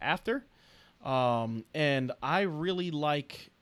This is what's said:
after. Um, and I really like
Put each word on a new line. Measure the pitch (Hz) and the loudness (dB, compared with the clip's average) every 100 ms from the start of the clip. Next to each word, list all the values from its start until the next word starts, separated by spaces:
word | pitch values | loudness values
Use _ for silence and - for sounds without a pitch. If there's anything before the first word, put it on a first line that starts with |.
after. | 139 180 - 269 - _ - - - _ | -2 -2 -2 -4 -6 _ -20 -20 -20 _
Um, | - 131 123 117 113 113 - | -2 2 4 2 0 -4 -6
and | 156 147 135 127 - | 0 2 2 0 -4
I | 131 180 | 0 2
really | 196 151 175 180 180 | 2 -2 -2 -2 -2
like | 151 147 147 - - - _ | 0 0 0 -4 -14 -20 _